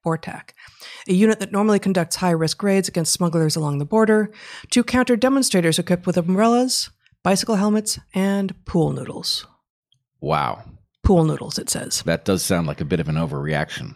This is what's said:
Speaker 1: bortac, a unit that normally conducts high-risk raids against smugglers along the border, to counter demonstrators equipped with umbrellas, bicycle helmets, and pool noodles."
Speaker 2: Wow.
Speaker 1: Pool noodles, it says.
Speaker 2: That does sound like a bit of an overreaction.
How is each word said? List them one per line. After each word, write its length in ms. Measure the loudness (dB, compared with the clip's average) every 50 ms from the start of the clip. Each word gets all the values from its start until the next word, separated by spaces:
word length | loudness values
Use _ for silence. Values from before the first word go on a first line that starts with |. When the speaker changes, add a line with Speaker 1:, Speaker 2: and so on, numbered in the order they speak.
| _
Speaker 1:
bortac, 500 | -4 -4 -4 -6 -10 -14 -14 -16 -20 -20 _ -20 -20 -20 _ -20 -20 -20 -18 -4
a 60 | 0 2
unit 260 | 4 6 4 4 2
that 120 | -2 -4 -2
normally 260 | 0 2 4 2 2
conducts 380 | 2 2 2 0 0 0 -2
high-risk 460 | -2 0 0 2 2 0 -2 -2 -2 0
raids 260 | 2 2 2 0 0
against 240 | -2 -2 -2 -2 0
smugglers 440 | 0 0 0 2 2 0 2 0
along 200 | 0 -2 -2 -2 -4
the 40 | -4
border, 480 | 0 2 2 4 4 4 2 2 0 -6 -12 -20 -20 -18 -18 -12 -2
to 120 | 0 0 0
counter 340 | 2 2 0 2 2 2
demonstrators 600 | 2 2 2 2 2 0 2 0 2 2 2 0 0
equipped 280 | 0 0 -2 -2 0
with 100 | 0 0
umbrellas, 720 | 0 0 0 2 2 4 4 4 4 2 0 0 -4 -4 -6 -10 _ _ _ _ _ _
bicycle 340 | 0 0 0 0 0 0
helmets, 420 | 2 2 2 2 0 0 -2 -6 -8 -10 _ -4
and 400 | -2 0 0 0 -2 -2 -4 -6 -10 _
pool 300 | -2 0 2 2 2 0
noodles." 520 | -4 -8 -10 -10 -8 -6 -6 -6 -6 -8 -12 _ _ _ _ _ _ _ _ _ _ _ _ _ _ -4
Speaker 2:
Wow. 400 | -2 0 0 0 -2 -4 -6 -12 -20 -20 -20 _ _ _ _ 2
Speaker 1:
Pool 220 | 4 4 6 4
noodles, 340 | 2 0 -2 -6 -8 -8 -8
it 100 | -6 -6
says. 320 | -6 -6 -6 -6 -6 -6 -2
Speaker 2:
That 180 | -2 -2 -2 0
does 180 | 0 -2 0 0
sound 240 | 0 0 0 0
like 140 | -2 -4 -6
a 60 | -4
bit 140 | -2 -2 -2
of 80 | -2 -2
an 60 | -2
overreaction. 760 | -2 -2 -4 -4 -6 -4 -4 -2 -2 -4 -4 -6 -12 -12 -12 -16